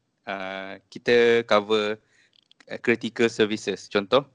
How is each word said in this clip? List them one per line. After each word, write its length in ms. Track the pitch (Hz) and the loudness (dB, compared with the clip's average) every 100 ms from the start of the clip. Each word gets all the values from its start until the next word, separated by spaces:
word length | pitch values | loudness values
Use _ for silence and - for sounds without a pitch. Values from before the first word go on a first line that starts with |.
| _ _ - | _ _ -12
uh, 480 | 98 95 95 95 95 _ | -10 -10 -12 -14 -16 _
kita 560 | - - 120 117 117 117 | -10 0 4 4 2 2
cover, 480 | 104 101 110 104 107 _ _ _ _ _ _ - | 0 2 0 0 -6 _ _ _ _ _ _ -16
uh, 120 | 110 | -6
critical 480 | - 117 113 - 117 | -2 0 -2 0 0
services. 560 | - 104 107 - 95 - | 2 0 0 -6 -8 -4
Contoh, 400 | 104 101 127 143 | -4 2 0 0